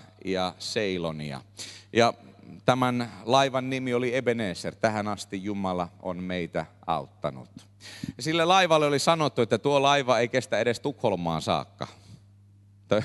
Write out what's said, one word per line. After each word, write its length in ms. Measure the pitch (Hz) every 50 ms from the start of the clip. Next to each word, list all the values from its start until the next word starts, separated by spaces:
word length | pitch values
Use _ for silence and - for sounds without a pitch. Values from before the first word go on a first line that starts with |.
| - - - - -
ja 300 | 95 92 92 92 90 82 -
Ceylonia. 800 | - - - 117 107 98 92 90 85 82 78 76 76 73 67 67 - _ - - - - - - - _ -
Ja 220 | 110 117 117 - - - - - - - - - 92 -
tämän 480 | - 127 127 127 123 123 120 120 113 - - -
laivan 460 | 113 127 135 139 135 123 131 127 131
nimi 240 | 135 131 131 127 120
oli 220 | 120 127 123 120
Ebenezer. 580 | 135 120 120 117 117 110 92 85 - - 92 -
Tähän 340 | - - 113 107 107 104 104
asti 360 | 104 98 - - 101 98 92
Jumala 440 | 104 104 101 98 92 92 90 87 87 - - -
on 200 | 92 90 87 92
meitä 440 | 90 92 90 85 80 - 85 78 - - - -
auttanut. 640 | - 82 76 67 - _ _ - 73 67 65 58 - - - - - _ - - - - - - - -
Ja 60 | - 120
sille 220 | 156 160 170 165
laivalle 420 | 170 185 190 185 165 160 156 151
oli 120 | 147 143 135
sanottu, 440 | - 165 165 160 151 131 - - 117
että 160 | - 123 110
tuo 240 | - 143 143 139 135
laiva 360 | 139 143 143 131 123 123 110
ei 100 | 123 110
kestä 300 | 127 127 117 - 117 104
edes 220 | 117 120 113 -
Tukholmaan 600 | - 147 120 - - 110 98 87 85 82 80 80 -
saakka. 440 | - 87 73 64 - - - 67 - - - - - - - - - - - - - - - - - - - - -
Toi 100 | 104 107 -